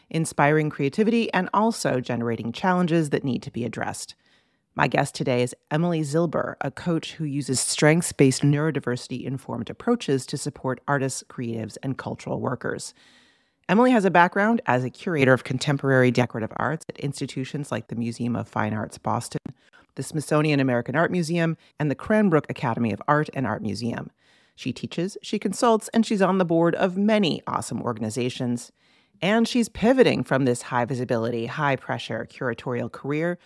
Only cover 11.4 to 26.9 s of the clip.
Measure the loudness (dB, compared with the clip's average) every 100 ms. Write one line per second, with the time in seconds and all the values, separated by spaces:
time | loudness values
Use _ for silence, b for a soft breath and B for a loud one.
11.4 | -6 -6 -8 -8 -6 -6 -8 -8 -6 -4
12.4 | -2 -4 -4 -6 -10 b b b b b
13.4 | b b 0 4 6 6 6 6 6 4
14.4 | 2 2 2 0 0 -6 -4 2 6 6
15.4 | 4 -2 0 0 4 6 6 4 0 -2
16.4 | -6 -2 -2 -2 -8 -8 -8 -6 -8 -6
17.4 | -6 -8 -6 -8 -6 -6 -6 -4 -4 -4
18.4 | -4 -2 -2 -2 -6 -6 -2 -2 -4 -10
19.4 | -10 -16 b b b -12 -8 -8 0 0
20.4 | 2 2 2 0 0 0 0 0 -2 0
21.4 | 0 -2 b _ -2 -2 0 2 4 4
22.4 | 0 -4 -2 0 -2 -2 2 2 2 -4
23.4 | -4 -4 -4 -4 -6 -8 -12 _ b b
24.4 | b -10 -8 -6 -8 -4 -6 -6 -6 -4
25.4 | -2 2 4 4 2 0 2 2 2 2
26.4 | 2 4 2 2 0